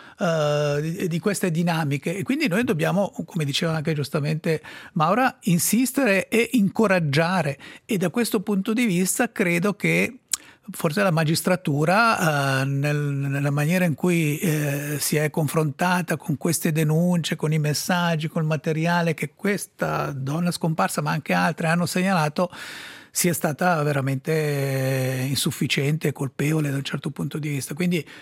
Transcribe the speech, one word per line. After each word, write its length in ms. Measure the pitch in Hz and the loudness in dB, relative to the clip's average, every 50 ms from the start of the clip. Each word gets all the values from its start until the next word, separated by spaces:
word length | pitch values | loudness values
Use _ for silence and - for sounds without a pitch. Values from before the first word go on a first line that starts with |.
| - - - - | -20 -18 -8 -4
eh, 600 | - 175 165 156 151 147 147 147 151 147 143 147 | -2 0 0 0 0 0 0 0 0 0 -2 -2
di, 260 | 151 160 165 208 208 | -4 -4 -4 -4 -4
di 120 | 170 165 165 | -4 -2 -2
queste 300 | - 214 190 - - 185 | -2 -2 -2 0 -2 -2
dinamiche. 680 | 156 165 175 175 165 160 165 139 143 139 - 170 170 | 0 0 0 0 0 0 0 -2 -2 -2 -2 -4 -4
E 60 | 202 151 | -4 -2
quindi 260 | - 262 311 330 214 | -2 -2 0 0 0
noi 160 | 165 220 254 | 0 0 0
dobbiamo, 480 | 254 202 147 160 160 160 196 196 - - - 170 | 0 0 0 0 0 2 0 0 -2 -4 -8 -10
come 220 | - - 175 151 | -6 -4 -4 -2
diceva 300 | 139 139 - 175 165 160 | -2 -2 -2 -2 -2 -2
anche 180 | 160 147 165 160 | -2 -2 -2 -2
giustamente 680 | 151 139 - - 156 139 151 160 156 - 170 160 151 - - - - - - - | -2 -2 -4 -2 -2 -2 -2 -2 -2 0 -2 -2 -2 -4 -10 -20 -20 -16 -6 -2
Maura, 440 | 160 151 165 196 240 262 247 - _ - | 0 2 2 4 4 2 0 0 _ 0
insistere 840 | - 170 175 - - - 233 262 240 - 277 269 214 196 190 - | 2 2 2 2 2 2 2 2 2 0 2 2 4 4 2 2
e 220 | - - 220 233 - - | 2 2 2 2 4 2
incoraggiare. 1040 | 262 294 175 - - 226 196 190 180 165 143 135 156 165 170 190 185 151 147 139 - - - - - _ | 2 2 2 2 2 4 4 4 2 2 2 2 2 2 2 2 0 0 -2 -4 -8 -12 -20 -20 -12 _
E 100 | - 240 | -4 -2
da 140 | 180 185 175 | 0 0 0
questo 320 | - 240 233 - - 214 | 0 0 0 0 0 -2
punto 320 | 180 - 208 190 190 - 220 | 0 0 -2 0 0 0 0
di 120 | 233 247 | 0 2
vista 460 | 226 170 175 190 185 - - 247 226 | 2 2 2 0 0 0 0 -2 -2
credo 420 | - - 196 175 175 175 175 202 190 | 0 0 0 2 2 2 2 0 0
che 440 | - - 165 160 175 190 208 254 - _ - - - - - - _ _ - | 0 2 2 4 4 2 0 -2 -8 _ -8 -8 -8 -8 -10 -20 _ _ -14
forse 320 | 180 - - 165 147 208 | -6 -2 -2 0 2 2
la 100 | 202 190 | 2 4
magistratura, 1500 | 156 165 160 147 165 151 - 185 185 175 - 165 139 143 156 165 185 214 233 226 220 - 185 160 151 143 139 139 135 131 | 4 2 2 2 0 0 2 2 0 0 0 0 0 2 2 4 4 4 4 4 2 2 2 2 2 2 0 0 0 0
eh, 40 | 135 | 0
nel, 320 | 139 139 139 143 147 147 | 0 0 0 0 0 0
nella 540 | 147 147 143 139 139 139 139 135 143 143 143 | 0 -2 -2 -2 -2 -2 -2 -2 -2 0 0
maniera 340 | 143 147 147 156 180 185 180 | 0 0 2 2 2 2 2
in 100 | 170 135 | 2 0
cui, 420 | - - 180 175 170 160 147 147 156 | 0 2 2 2 2 2 0 0 0
eh, 580 | - 170 151 151 147 143 139 143 147 147 151 139 | 0 0 0 0 0 -2 -2 -4 -4 -6 -4 -4
si 160 | - - 170 | -2 -2 0
è 140 | 147 151 151 | 0 0 0
confrontata 880 | - 175 156 135 - 165 156 151 131 - 180 180 180 180 170 - 165 | 0 0 -2 0 0 0 0 0 0 0 0 2 2 0 0 -2 -4
con 200 | 151 - - 147 | -4 -4 -4 -4
queste 360 | - - 175 156 - - 170 151 | -2 0 0 0 0 0 0 2
denunce, 640 | 160 156 151 156 160 175 180 180 170 151 - 170 | 2 2 2 2 2 2 2 2 2 0 -2 -4
con 160 | - - 151 156 | -2 0 0 0
i 60 | 156 | 2
messaggi, 680 | 147 151 147 - - - 180 175 175 170 170 151 160 | 0 0 -2 -2 -2 0 0 2 2 2 0 0 -2
col 160 | 156 - 170 160 | -4 -2 -2 -2
materiale 680 | 156 160 156 - 165 156 156 160 170 175 175 170 170 156 | 0 -2 -2 -2 -2 -2 0 0 2 2 2 2 0 -2
che 180 | - 160 143 _ | -2 -6 -8 _
questa 800 | - - 196 208 165 - - _ - 202 156 151 151 147 147 | -4 -2 -2 -2 -2 -4 -10 _ -4 -4 -2 -2 -2 -2 -4
donna 400 | 143 135 131 135 147 170 175 175 | -4 -4 -4 -4 -2 0 0 -2
scomparsa, 500 | 165 - - 165 160 - 190 180 - - | -2 0 -2 -2 0 0 0 0 0 -2
ma 100 | 147 151 | -2 0
anche 220 | 160 160 - - 185 | -2 -2 -2 0 0
altre, 340 | 175 180 175 160 - 170 | 2 2 0 0 0 0
hanno 180 | 160 165 175 175 | 0 0 0 0
segnalato, 640 | - - 185 180 196 196 170 151 151 - - 180 - - - - - - - - - - - - - - | 0 0 0 0 2 2 2 2 0 0 -2 -2 -2 -4 -8 -16 -14 -14 -16 -16 -18 -18 -20 -20 -8 -4
sia 160 | - - 175 165 | 0 0 0 0
stata 480 | - - 165 147 - 180 180 175 156 | 0 0 -2 0 0 2 2 2 2
veramente 1400 | 147 147 143 139 135 135 135 135 - 165 160 156 151 147 143 139 135 139 135 131 131 131 135 131 127 127 131 131 131 | 2 0 0 0 0 -2 -2 -2 -2 -2 0 0 0 0 0 0 -2 -2 0 0 0 0 0 0 0 -2 -2 -2 -2
insufficiente 840 | 135 139 - - 165 - - 170 127 - 151 135 143 156 151 - 156 | -2 -2 -2 -2 -2 -2 -2 -2 -2 0 0 0 0 0 0 0 -2
e 20 | |
colpevole 580 | 135 - 139 127 - - 139 147 156 156 147 143 | -2 -2 -4 -6 -4 -2 0 0 0 0 0 -2
da 60 | 135 | -2
un 80 | 139 135 | -4 -4
certo 260 | - - 143 - 156 | -4 -6 -6 -6 -6
punto 300 | 135 - 170 143 - 156 | -6 -6 -6 -6 -6 -6
di 100 | 143 151 | -6 -4
vista. 240 | 147 139 127 - 151 | -4 -4 -6 -6 -4
Quindi 340 | 147 180 180 180 165 135 - - - | -2 0 0 0 -2 -2 -6 -12 -20